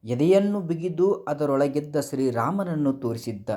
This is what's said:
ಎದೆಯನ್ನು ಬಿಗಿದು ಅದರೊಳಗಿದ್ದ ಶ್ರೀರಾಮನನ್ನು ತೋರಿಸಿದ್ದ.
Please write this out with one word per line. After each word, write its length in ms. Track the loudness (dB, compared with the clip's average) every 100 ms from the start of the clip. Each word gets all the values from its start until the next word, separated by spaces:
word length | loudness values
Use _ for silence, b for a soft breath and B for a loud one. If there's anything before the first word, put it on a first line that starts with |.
ಎದೆಯನ್ನು 580 | -4 0 4 6 4 0
ಬಿಗಿದು 520 | -2 -4 -4 2 2
ಅದರೊಳಗಿದ್ದ 800 | 2 -2 -2 0 2 2 0 -2 -4
ಶ್ರೀರಾಮನನ್ನು 920 | -4 -2 0 0 0 -2 -2 0 0
ತೋರಿಸಿದ್ದ. 560 | 0 -4 -4 -6 -10 -6